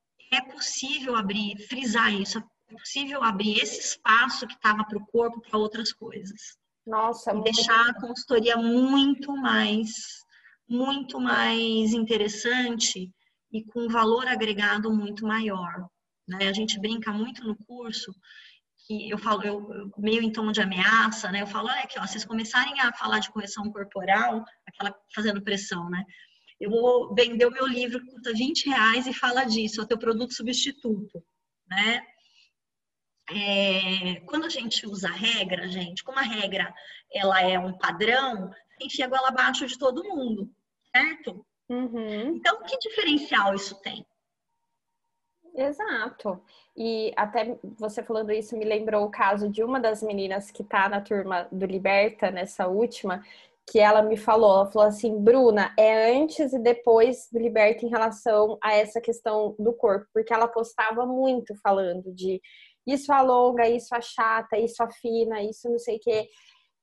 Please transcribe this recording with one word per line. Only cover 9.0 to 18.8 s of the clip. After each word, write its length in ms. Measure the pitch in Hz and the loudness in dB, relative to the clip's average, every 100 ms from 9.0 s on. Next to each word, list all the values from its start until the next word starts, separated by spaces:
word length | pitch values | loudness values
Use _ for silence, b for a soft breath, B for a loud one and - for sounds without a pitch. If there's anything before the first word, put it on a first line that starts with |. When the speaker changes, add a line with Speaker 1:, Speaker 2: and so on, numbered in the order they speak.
| 277 277 285 277 | 4 2 -4 -4
Speaker 1:
mais, 540 | 247 220 214 214 220 - - - _ b b b - | 0 2 2 0 -2 -8 -14 -18 _ b b b -6
muito 520 | 240 269 277 254 262 | -2 -2 -4 -6 -4
mais 720 | 247 233 226 226 226 220 220 | 0 0 2 0 0 2 2
interessante 1200 | 233 220 220 208 - 240 254 247 226 - 190 185 _ _ _ _ | 2 0 0 0 -2 -2 0 -2 -2 -2 -4 -10 _ _ _ _
e 100 | 220 | -10
com 240 | 220 240 233 | -8 -6 -2
valor 380 | 233 220 240 254 | 2 4 2 0
agregado 680 | 240 220 202 208 208 220 | -2 -2 0 0 0 0
muito 320 | 214 202 208 220 | -2 -2 -6 -4
maior, 640 | 220 220 190 175 180 185 _ _ _ - | -2 -2 -6 -8 -10 -14 _ _ _ -12
né? 200 | 190 196 | -4 -2
A 40 | |
gente 280 | 202 220 202 | -2 -4 -4
brinca 320 | 214 226 220 | -4 -6 -4
muito 320 | 208 240 - 220 | -4 -6 -8 -8
no 100 | 208 - | -10 -12
curso, 460 | 247 233 220 - - B B B B _ _ | -16 -10 -10 -12 -18 B B B B _ _